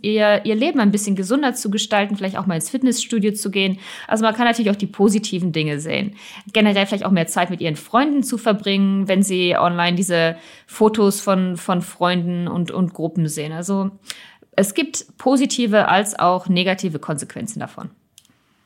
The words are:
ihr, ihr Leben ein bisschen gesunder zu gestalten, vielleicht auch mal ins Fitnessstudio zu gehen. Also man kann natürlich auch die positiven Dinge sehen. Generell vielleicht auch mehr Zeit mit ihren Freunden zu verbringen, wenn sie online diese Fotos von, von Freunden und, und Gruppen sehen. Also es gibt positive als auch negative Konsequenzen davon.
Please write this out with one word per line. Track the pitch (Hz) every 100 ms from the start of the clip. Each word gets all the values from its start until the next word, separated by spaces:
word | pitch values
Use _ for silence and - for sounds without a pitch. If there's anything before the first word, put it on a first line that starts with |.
ihr, | 208 214 208 202 208
ihr |
Leben | 214 302 294
ein | 208
bisschen | 202 202 190
gesunder | 185 277 262 247
zu | 208
gestalten, | 208 - 208 202 202
vielleicht | 190 190
auch | 190
mal |
ins | 160 -
Fitnessstudio | 254 262 240 - 226 208
zu | 208 208
gehen. | 196 190 190 - - -
Also | 220
man | 220 220
kann | 240
natürlich | 233 208
auch | 202
die | 202
positiven | - 202 208 214 185 180
Dinge | 160 151 147
sehen. | 160 - 202 - - - -
Generell | 220 208 196 196
vielleicht | 202 190
auch |
mehr | 185 165
Zeit | 190 180
mit | 175
ihren | 165 147
Freunden | - 233 294 285
zu | - 233
verbringen, | 226 202 196 196 196 196 196
wenn | 190
sie | 196 180 180 -
online | 175 175 175 180
diese | 180 170 165 165 - - _
Fotos | - 214 220 202 202
von, | 202 190 185 170
von | - 180
Freunden | 175 - 175 180 170 175 175
und, | 175 170
und | - 180
Gruppen | - 160 175 156
sehen. | 156 151
Also | 160 175 196 196 196 - - - _ _ -
es | 202 -
gibt | 320 - - -
positive | 262 269 262 - 233 208 -
als | 185 208 -
auch | 175 185 180
negative | 180 185 190 185 151
Konsequenzen | - 147 - - - -
davon. | - - - - _ _ _ _ _ _